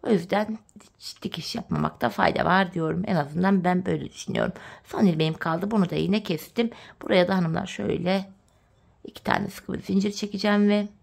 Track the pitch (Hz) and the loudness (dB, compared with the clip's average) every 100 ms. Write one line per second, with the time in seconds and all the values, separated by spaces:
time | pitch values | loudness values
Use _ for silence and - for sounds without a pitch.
0 | - 208 175 196 214 220 _ - - _ | 2 0 2 -2 -2 -6 _ -20 -20 _
1 | - - - - 156 - - 151 - - | -18 -10 -10 -8 -8 -10 -4 -2 -2 -2
2 | 120 - - - - 185 190 175 160 160 | -4 2 2 4 2 4 2 -2 -2 -2
3 | 175 170 143 151 185 196 180 180 185 160 | 0 -2 -2 0 2 2 2 0 0 -4
4 | - - - - 57 - - - - - | -4 -12 -6 -2 -2 -2 -14 -20 -10 2
5 | 208 156 160 156 175 165 196 220 180 151 | 2 4 0 0 -2 -2 0 2 2 2
6 | 165 202 214 156 - - 233 - - - | 2 0 0 -4 -4 -2 -2 -2 -20 -14
7 | - 190 180 190 170 165 190 - 208 - | 2 4 4 4 2 0 -4 -6 -2 0
8 | 175 190 196 - _ _ _ _ _ _ | 0 0 -2 -14 _ _ _ _ _ _
9 | - - - - - - - - - 196 | -20 -12 0 0 0 -10 -8 -8 0 0
10 | 202 202 208 202 208 208 208 208 208 - | 0 -4 -8 -2 0 4 4 2 0 -10